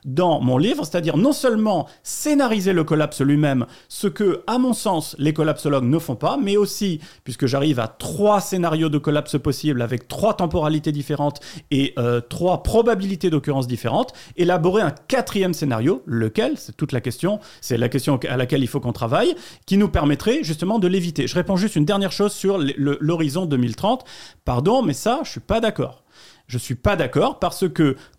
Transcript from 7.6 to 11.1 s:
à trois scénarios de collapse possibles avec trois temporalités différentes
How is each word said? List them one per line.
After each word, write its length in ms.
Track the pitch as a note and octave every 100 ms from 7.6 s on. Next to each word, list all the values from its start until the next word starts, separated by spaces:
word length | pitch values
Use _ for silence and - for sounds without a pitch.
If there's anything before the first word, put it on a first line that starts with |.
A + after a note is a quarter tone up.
| D3+ B2
à 80 | A2
trois 500 | - - D#3 G#3 G3+
scénarios 480 | F#3 F#3 E3+ D#3 D#3+
de 100 | D3
collapse 400 | D#3 D3 D3+ C#3+
possibles 440 | D3 B2+ D3+ B2
avec 260 | A#2 B2 -
trois 280 | - G#3+ G#3
temporalités 580 | F3 E3+ D3+ D#3 D#3
différentes 480 | D3 C#3